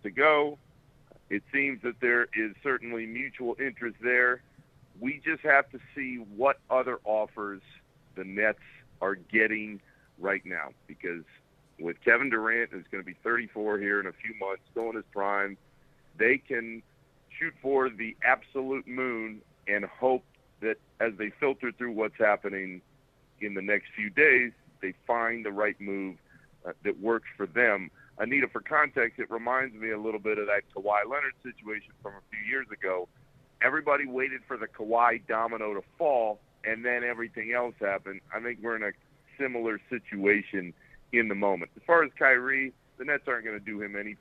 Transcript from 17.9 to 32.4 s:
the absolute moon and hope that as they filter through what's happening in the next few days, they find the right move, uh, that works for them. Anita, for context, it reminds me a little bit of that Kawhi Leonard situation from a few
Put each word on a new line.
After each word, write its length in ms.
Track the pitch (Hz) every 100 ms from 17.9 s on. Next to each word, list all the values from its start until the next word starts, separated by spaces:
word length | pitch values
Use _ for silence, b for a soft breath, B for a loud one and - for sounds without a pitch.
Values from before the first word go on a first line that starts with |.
the 260 | 107 113 -
absolute 640 | 123 135 - 135 131 135 -
moon 540 | 127 131 117 110 107 - _ -
and 180 | 104
hope 380 | 101 - 127 127 - _ _ _
that 160 | 110 107 _ -
as 120 | 113 101
they 120 | 104
filter 420 | - 143 135 127
through 180 | 110 123
what's 260 | 107 107 -
happening 640 | 107 101 101 98 95 90 - _ _ _ _ _
in 140 | 104
the 60 | 98
next 260 | 101 101 - -
few 120 | 107
days, 440 | 95 151 127 120 - _ _
they 140 | 95 -
find 400 | - 117 113 117
the 60 | 107
right 280 | 98 107 -
move, 340 | 101 98 95 85 b b b _
uh, 60 | 85 -
that 160 | 101 -
works 260 | 110 113 - -
for 100 | 95
them. 440 | 117 120 101 85 b b -
Anita, 300 | 113 143 123
for 120 | 117
context, 580 | - 151 143 135 117 -
it 120 | 110
reminds 440 | 113 120 131 131
me 160 | 107 110
a 80 | 107
little 220 | 110 107
bit 180 | 107 107
of 80 | 104
that 160 | 101 -
Kawhi 340 | 101 101 104 107
Leonard 260 | 143 139 -
situation 500 | 123 - 104 107 - _
from 100 | 104
a 100 | 98 -
few 180 | 110